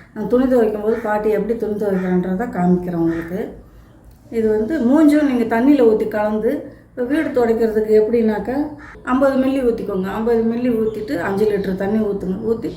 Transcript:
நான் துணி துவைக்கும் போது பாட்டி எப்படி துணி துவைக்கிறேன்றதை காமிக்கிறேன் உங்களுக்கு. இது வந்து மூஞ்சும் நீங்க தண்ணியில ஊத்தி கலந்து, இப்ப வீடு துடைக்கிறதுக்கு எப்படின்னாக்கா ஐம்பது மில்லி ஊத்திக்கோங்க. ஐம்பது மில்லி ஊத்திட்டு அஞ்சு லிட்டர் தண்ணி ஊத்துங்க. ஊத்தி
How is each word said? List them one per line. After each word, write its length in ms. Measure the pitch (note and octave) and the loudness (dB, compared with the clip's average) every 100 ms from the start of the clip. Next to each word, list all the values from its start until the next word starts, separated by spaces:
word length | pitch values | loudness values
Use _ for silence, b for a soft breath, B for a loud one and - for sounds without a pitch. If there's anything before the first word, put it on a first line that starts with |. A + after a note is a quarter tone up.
| B | B
நான் 180 | A3 G#3 | -8 0
துணி 180 | B3 C4 | 2 2
துவைக்கும் 380 | B3 G#3+ G#3 | 2 2 0
போது 120 | G#3+ A#3 | -2 -2
பாட்டி 300 | A3 G#3+ G#3+ | -2 -2 0
எப்படி 260 | G3+ G#3+ A3+ | 0 -2 -4
துணி 180 | G#3+ | -4
துவைக்கிறேன்றதை 720 | G3+ G#3 F#3 F#3 F3+ F#3 F#3 B3 | -2 -2 -2 0 0 0 -4 -4
காமிக்கிறேன் 520 | F3+ F3+ F3+ F3+ E3+ | -2 2 2 0 -2
உங்களுக்கு. 380 | E3 E3 E3 F#3 C4+ - b b b b b - - | -2 -2 -6 -8 -8 -12 b b b b b -20 -8
இது 160 | A#3 A3 | -2 0
வந்து 280 | G#3+ A3+ D#4+ | 0 -2 0
மூஞ்சும் 480 | A#3 D4+ D4+ D4+ C#4+ | 2 6 6 4 2
நீங்க 160 | A#3+ A3 | 0 0
தண்ணியில 400 | A3+ C4 C#4+ A3+ | 2 4 6 6
ஊத்தி 200 | G#3+ G#3+ | 4 0
கலந்து, 440 | G#3+ G#3+ G#3+ A3 D4+ B B | -2 -2 0 0 -2 B B
இப்ப 180 | B - | B -8
வீடு 240 | B3 D#4 D4 | -2 0 0
துடைக்கிறதுக்கு 600 | B3+ A#3 A3+ A3+ G#3+ G#3+ | 0 0 2 0 0 2
எப்படின்னாக்கா 640 | G#3+ A3 A#3 A3 G#3 G3+ C4+ D4+ - B B | 4 4 2 2 0 -4 -4 -4 -8 B B
ஐம்பது 320 | - C4 C#4 C4 | -4 2 2 2
மில்லி 240 | C4+ C#4 | 0 0
ஊத்திக்கோங்க. 460 | B3 A3 F#3+ F#3+ F#3+ | 0 -2 -4 -4 -4
ஐம்பது 320 | G#3+ A3+ A#3 | -4 0 0
மில்லி 280 | A3+ A#3 B3 A3 | 0 -2 -2 0
ஊத்திட்டு 400 | A3 A3 - E3+ | -2 -4 -6 -6
அஞ்சு 240 | G3+ G3 | -4 0
லிட்டர் 380 | G#3 G3+ F#3 F#3 | 0 0 -2 -4
தண்ணி 180 | G3 A3 | -2 -2
ஊத்துங்க. 340 | G3+ F#3+ F#3 F#3+ | -2 -4 -4 -4
ஊத்தி 260 | A3 A3+ - | -4 -4 -6